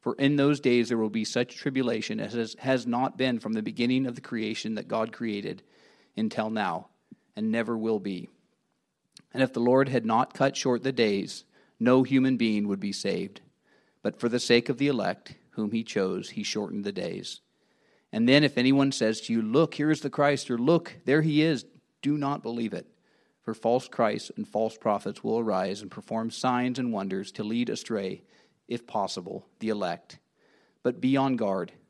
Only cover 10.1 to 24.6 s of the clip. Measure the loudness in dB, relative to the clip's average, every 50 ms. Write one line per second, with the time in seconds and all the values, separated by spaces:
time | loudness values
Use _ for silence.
10.1 | 2 2 2 0 0 0 0 0 2 0 0 0 0 2 0 -2 2 2 2 2
11.1 | 4 0 -2 -4 -8 -14 -16 _ _ _ _ _ _ _ 4 6 6 6 6 6
12.1 | 4 4 4 4 2 2 2 2 2 2 0 0 -2 -4 -4 -6 -6 -4 -2 -2
13.1 | -2 -2 -4 -6 -10 -18 _ _ _ _ _ _ _ _ _ _ _ _ _ -6
14.1 | -6 -2 -2 0 0 0 2 4 4 4 4 2 -2 0 0 0 0 0 0 -2
15.1 | -4 -6 _ -20 -20 _ _ _ _ -4 -4 -2 -2 -4 -4 -2 -2 0 0 0
16.1 | 0 -4 -6 -8 -8 -8 -6 -4 -4 -4 -4 -4 -6 -6 -6 -6 -6 -4 -6 -6
17.1 | -6 -8 -10 -12 -14 -16 _ _ _ _ _ _ _ _ _ _ _ _ _ _
18.1 | -2 2 4 6 8 8 6 4 2 2 4 4 4 4 4 2 2 2 0 0
19.1 | 0 -2 -4 -2 -2 0 0 2 4 4 4 4 0 -2 0 0 0 0 -2 -6
20.1 | 0 2 2 2 2 0 -2 -4 -2 0 2 4 4 4 2 -2 -18 -10 _ 2
21.1 | 2 4 4 4 4 4 4 4 2 0 -4 -10 _ -20 _ _ _ _ -2 -2
22.1 | 0 0 0 -2 -4 -4 -6 -8 -6 -4 -4 -4 -4 -6 -10 _ _ _ _ _
23.1 | _ _ _ _ _ _ _ -10 -10 -2 0 2 2 2 0 -4 -2 0 0 0
24.1 | 0 -2 -8 -10 -10 -10 -10 -4 -2 -2